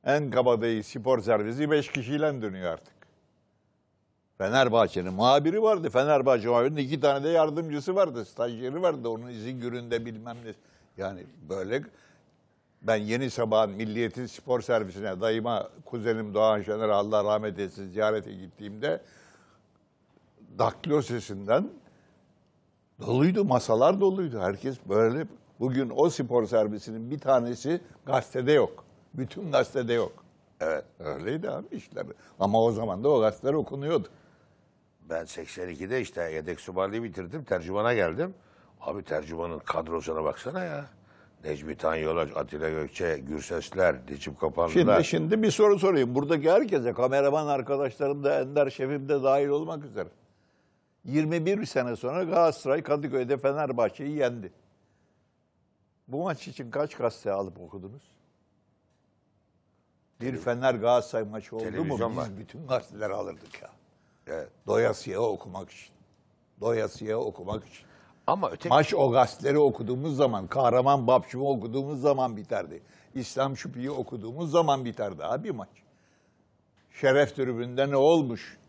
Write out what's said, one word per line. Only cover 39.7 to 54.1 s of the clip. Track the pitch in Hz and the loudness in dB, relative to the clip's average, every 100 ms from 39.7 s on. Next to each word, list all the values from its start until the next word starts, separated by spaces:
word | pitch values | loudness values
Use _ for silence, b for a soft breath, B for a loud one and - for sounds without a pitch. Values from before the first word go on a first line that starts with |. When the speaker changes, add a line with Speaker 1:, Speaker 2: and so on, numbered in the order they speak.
| 85 80 82 78 80 | -6 -4 -6 -4 -4
Speaker 2:
baksana | 76 71 - 180 | -4 -4 -8 -8
ya. | 175 - 139 _ b b b b | -8 -10 -12 _ b b b b
Necmi | 78 76 78 73 | -8 -8 -8 -4
Tanyolaç, | 80 80 78 85 76 76 | -2 0 0 0 -2 -4
Atilla | 71 76 78 | -6 -4 -4
Gökçe, | 78 71 - 87 76 | -4 -6 -4 -4 -2
Gürsesler, | 65 76 - 85 - - 90 67 62 | -4 -8 -6 -8 -6 0 2 2 -8
Necip | 71 73 69 | -12 -10 -4
Kapanlılar. | 80 76 82 | -4 0 2
Speaker 1:
Şimdi, | 175 120 98 156 | 4 6 6 4
şimdi | 165 160 220 | 0 0 2
bir | 214 | 2
soru | - 208 202 | 4 6 6
sorayım. | 190 170 120 123 | 4 4 2 0
Buradaki | 143 160 156 | 0 2 4
herkese, | 190 254 165 120 | 4 4 0 0
kameraman | 104 127 139 139 147 151 | 0 2 4 4 2 0
arkadaşlarım | 139 120 139 139 - 143 143 | -2 0 -2 -2 -2 -2 0
da, | 139 143 | 0 0
Ender | 131 147 143 | 0 2 2
şefim | - 131 147 135 | 0 -4 -4 0
de | 143 | 2
dahil | 135 139 143 | 4 4 4
olmak | 143 160 160 143 | 0 -2 -8 -10
üzere. | 104 82 _ _ _ _ _ _ _ _ _ - | -8 -8 _ _ _ _ _ _ _ _ _ -2
Yirmi | 139 156 170 160 | 0 0 0 0
bir | 202 220 | -2 0
sene | 143 123 113 | -2 -2 -4
sonra | 123 160 | -4 -4
Galatasaray | 180 175 165 - 131 147 | 0 4 4 2 0 0
Kadıköy'de | - 147 143 131 123 135 | 2 -2 0 -2 0 0
Fenerbahçe'yi | 135 143 147 120 110 - 139 | 0 0 -2 0 0 0 -8